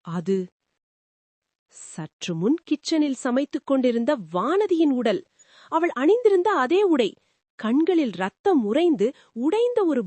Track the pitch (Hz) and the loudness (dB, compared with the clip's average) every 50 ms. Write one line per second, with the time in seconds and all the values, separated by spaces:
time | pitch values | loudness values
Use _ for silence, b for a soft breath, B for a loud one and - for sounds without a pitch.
0 | _ - 165 175 170 175 196 190 185 180 _ _ _ _ _ _ _ _ _ _ | _ -8 -8 -8 -2 -2 -2 -2 -2 -6 _ _ _ _ _ _ _ _ _ _
1 | _ _ _ _ _ _ _ _ _ _ _ _ _ _ _ - - - - - | _ _ _ _ _ _ _ _ _ _ _ _ _ _ _ -20 -20 -18 -14 -14
2 | 156 156 _ _ - - 175 160 170 214 294 339 _ - 311 285 _ - 330 320 | -14 -14 _ _ -10 -8 -6 -4 0 0 0 0 _ -4 -6 -6 _ -4 -2 0
3 | 302 294 269 - - 262 240 254 285 - - 302 _ - 269 269 247 254 233 233 | 0 -2 -2 -4 -4 -2 -2 -2 -2 -4 -8 -10 _ -2 -2 0 2 0 0 0
4 | 233 233 302 269 190 156 160 180 190 247 330 392 427 381 381 320 330 302 269 247 | 0 -2 -2 -4 -4 -6 -4 -4 -2 0 0 0 0 0 0 2 2 2 2 0
5 | 247 233 202 - - _ b b b b b b b b b 330 320 349 - 240 | 0 0 -2 -2 -4 _ b b b b b b b b b -2 -2 -2 -2 0
6 | 262 311 403 494 494 440 392 381 359 427 403 320 254 254 320 370 427 392 330 269 | 2 2 2 4 4 4 2 4 2 2 2 0 0 2 2 2 4 2 2 2
7 | 233 196 - _ _ _ _ _ _ _ _ _ - 214 233 277 320 330 370 330 | 2 0 -2 _ _ _ _ _ _ _ _ _ -4 0 0 2 2 2 2 2
8 | 302 240 185 170 185 196 _ _ _ 403 381 294 226 202 214 285 339 349 311 196 | 0 -2 -2 -4 -6 -6 _ _ _ 2 2 2 2 2 0 2 2 2 2 2
9 | 196 240 285 b b b b 226 240 294 370 440 466 494 494 466 415 339 294 254 | 0 -2 -2 b b b b -4 -2 0 0 2 0 2 2 0 0 2 0 0
10 | 220 | -2